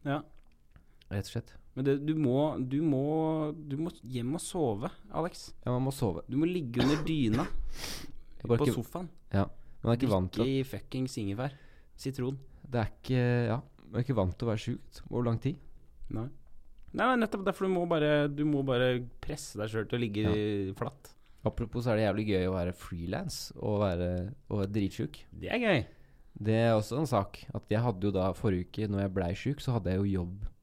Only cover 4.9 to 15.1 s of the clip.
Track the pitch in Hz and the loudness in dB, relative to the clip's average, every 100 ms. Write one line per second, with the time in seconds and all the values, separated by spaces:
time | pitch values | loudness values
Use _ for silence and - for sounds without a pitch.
4.9 | - - - 165 - - - - 127 131 | -10 -8 -4 -4 -6 -16 -10 -2 0 0
5.9 | 131 113 82 - 123 165 180 135 117 127 | 0 0 0 -2 0 2 0 -2 2 4
6.9 | 151 156 156 120 110 180 - - - - | 4 2 2 4 2 2 0 -2 -4 -6
7.9 | - - - - - 107 117 139 117 113 | -8 -8 -10 -12 -12 0 2 4 2 -4
8.9 | 170 180 - - 98 98 - - - 113 | -8 -8 -12 -2 2 2 -2 -14 -6 0
9.9 | 117 127 98 92 107 120 135 131 101 - | 2 4 4 2 0 2 2 -2 -6 -8
10.9 | 131 127 - 101 101 135 - - - - | -4 -4 -4 -4 -4 -6 -8 -20 -20 -20
11.9 | - 135 131 127 139 - - - 120 107 | -8 -8 -4 -4 -4 -12 -18 -4 0 0
12.9 | - - 131 123 120 117 113 - - - | -4 0 4 4 4 2 0 -4 -18 -6
13.9 | 107 127 120 90 85 117 107 - 123 - | -4 0 2 2 2 -2 -2 -2 -6 -8
14.9 | - - | -16 -6